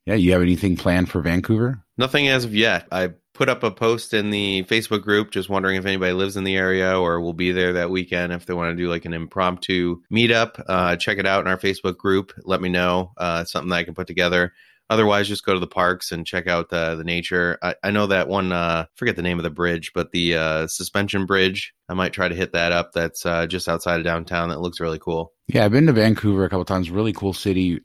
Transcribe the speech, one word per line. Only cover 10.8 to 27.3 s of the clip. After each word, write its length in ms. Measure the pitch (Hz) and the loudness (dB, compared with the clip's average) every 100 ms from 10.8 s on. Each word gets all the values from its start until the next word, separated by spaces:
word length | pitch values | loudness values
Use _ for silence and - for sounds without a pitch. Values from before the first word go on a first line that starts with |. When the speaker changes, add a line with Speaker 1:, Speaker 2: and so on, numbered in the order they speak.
| 90 87 | 2 0
Speaker 2:
check 220 | - 101 | 0 0
it 80 | 95 | 2
out 180 | 98 | 2
in 60 | 87 | 2
our 60 | 92 | 0
Facebook 420 | 98 92 98 90 | -2 -2 -4 -2
group. 340 | 101 95 98 - | 2 2 0 -8
Let 180 | - 92 | -4 -2
me 80 | 92 | 0
know. 440 | 90 90 90 92 - | 0 2 0 -2 -4
Uh, 280 | 90 85 | -4 -2
something 260 | 85 87 87 | -4 -6 -2
that 60 | 87 | -2
I 80 | |
can 100 | 87 | -4
put 140 | 85 90 | -8 -6
together. 440 | 87 87 90 87 - - _ - | 0 2 2 0 -4 -20 _ -2
Otherwise, 380 | 110 107 104 101 | 2 4 4 0
just 160 | 104 | -2
go 100 | - | -2
to 60 | 95 | -2
the 80 | 87 | -2
parks 420 | - 90 90 - | 0 2 0 -4
and 160 | 85 82 | -8 -6
check 220 | 92 87 | -4 -2
out 220 | 87 82 | -2 -2
the, 260 | 85 82 82 | -2 -2 -4
the 80 | |
nature. 540 | 80 87 85 90 87 85 | -4 -4 -2 0 0 -2
I, 140 | 90 - | -4 -4
I 60 | 95 | -2
know 160 | 104 104 | 0 2
that 180 | 95 78 | 2 0
one, 240 | 98 92 | 0 0
uh, 360 | 90 85 82 80 - | 0 0 -2 -4 -4
forget 180 | 123 | -4
the 80 | 95 | -2
name 160 | 87 87 | -2 -2
of 60 | |
the 60 | 82 | -4
bridge, 420 | 76 87 85 82 | -2 -2 -2 -4
but 160 | - 85 | -6 -4
the, 240 | 90 85 | -2 0
uh, 320 | 82 80 80 80 | 0 0 -2 -4
suspension 580 | - 87 101 101 101 | -6 -4 -2 -2 -2
bridge, 500 | 92 95 95 98 - _ - | 0 2 2 0 -10 _ -8
I 60 | |
might 200 | 92 90 | -4 -4
try 120 | - 90 | -2 -2
to 80 | |
hit 200 | 85 90 | -2 -2
that 180 | 87 85 | 0 2
up. 200 | 87 85 | 0 0
That's, 320 | 85 85 - | -2 -2 -2
uh, 220 | 90 85 82 | -2 -2 -2
just 220 | 90 87 | -4 -4
outside 320 | 82 - 85 | -2 0 -2
of 40 | |
downtown. 440 | 82 82 85 87 85 | 0 -4 -4 -4 -2
That 140 | 76 | -4
looks 180 | 87 - | -6 -4
really 180 | 85 80 | -6 -6
cool. 340 | - 82 82 _ - | -4 -6 -6 _ -2
Speaker 1:
Yeah, 180 | - | 2
I've 80 | 104 | 4
been 140 | 120 160 | 6 6
to 60 | |
Vancouver 520 | 117 110 107 107 98 | 6 4 4 2 2
a 40 | 92 | 2
couple 160 | 92 | 0
times. 260 | 87 95 85 | 0 -2 -2
Really 220 | 92 110 | -2 -2
cool 220 | 92 98 | -2 -4